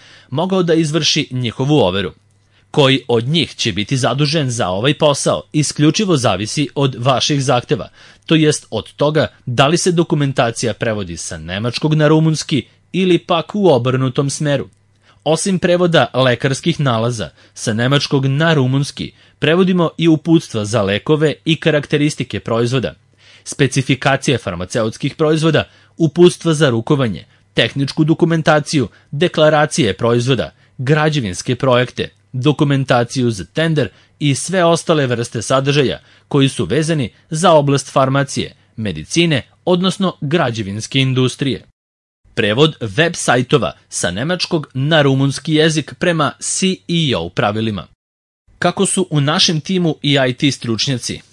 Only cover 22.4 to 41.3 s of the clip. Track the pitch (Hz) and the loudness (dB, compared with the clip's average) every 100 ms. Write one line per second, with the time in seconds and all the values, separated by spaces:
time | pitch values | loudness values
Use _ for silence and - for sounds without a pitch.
22.4 | - 117 120 131 95 - _ _ _ - | -4 -2 0 0 -4 -8 _ _ _ -20
23.4 | - - 135 - - 135 143 135 - 123 | -10 0 0 0 -2 0 0 0 0 -2
24.4 | - 87 87 127 113 - 143 - 156 160 | -2 -8 -6 -2 -4 -4 -8 -2 0 2
25.4 | 160 147 95 _ _ - 160 - 175 - | 2 0 -2 _ _ -2 0 6 4 4
26.4 | 165 151 151 117 113 147 123 82 - _ | -2 2 2 2 0 0 0 -4 -12 _
27.4 | _ - 117 - 139 - 156 156 165 165 | _ 0 0 0 -4 0 0 2 2 0
28.4 | 156 151 143 156 113 _ - 143 170 - | 2 2 2 -2 -4 _ -12 -4 -2 2
29.4 | 156 151 151 - 120 92 117 120 120 127 | 4 4 0 0 0 0 0 0 2 0
30.4 | 76 - _ - 127 151 156 147 107 87 | -2 -10 _ -8 0 2 2 0 -4 -6
31.4 | - 127 131 123 123 - - _ _ 131 | -6 -2 2 2 0 -4 -10 _ _ -2
32.4 | 127 143 147 139 135 127 117 139 120 104 | 0 2 2 0 2 0 0 -2 -2 -2
33.4 | 85 - 165 151 113 _ _ - 147 135 | -6 -4 -2 0 -2 _ _ -4 -2 -2
34.4 | - 185 170 170 - 160 135 117 117 120 | -2 0 2 2 0 0 0 -2 -4 -6
35.4 | - 135 135 143 123 73 _ _ - 143 | -2 0 2 2 0 -2 _ _ -4 0
36.4 | 135 - 90 123 156 160 113 _ - 156 | 0 0 -2 -2 0 -2 -4 _ -10 0
37.4 | 180 156 143 139 - 147 135 139 139 - | 4 6 4 0 0 0 2 0 -2 -4
38.4 | 78 - _ - 107 78 76 165 170 139 | -8 -10 _ -10 -6 -6 -4 0 2 0
39.4 | - _ - 180 190 - 185 - 147 170 | -4 _ -2 0 0 -2 -4 -4 -2 0
40.4 | 139 113 98 101 - 135 131 127 127 | 0 -2 -6 -8 -4 -2 0 0 -2